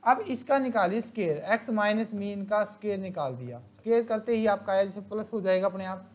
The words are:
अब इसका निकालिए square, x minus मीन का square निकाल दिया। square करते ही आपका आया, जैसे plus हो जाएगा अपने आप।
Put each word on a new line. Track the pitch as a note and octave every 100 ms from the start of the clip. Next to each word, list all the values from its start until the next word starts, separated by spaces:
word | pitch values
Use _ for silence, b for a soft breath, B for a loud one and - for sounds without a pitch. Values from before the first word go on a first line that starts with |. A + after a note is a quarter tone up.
अब | A3+ C4 A4
इसका | B3 - C4+
निकालिए | C4 A3+ F3+ G#3+
square, | A#3 - F3+ D3+ E3+
x | A3 A3+
minus | G#3+ G#3 G#3+ A3
मीन | G#3 G3+ G3+ G3
का | G#3+ G#3
square | - G#3 G3
निकाल | F#3+ F3+ C#3 B2+
दिया। | B2 A#2+ -
square | - A3 A#3 A3+
करते | A3 G#3+ A#3
ही | A3
आपका | G3+ G#3
आया, | G3
जैसे | G3 G3
plus | G3 G#3+ G#3+
हो | A3+
जाएगा | F#3 F#3 F#3+
अपने | F#3+ F#3+
आप। | F#3 -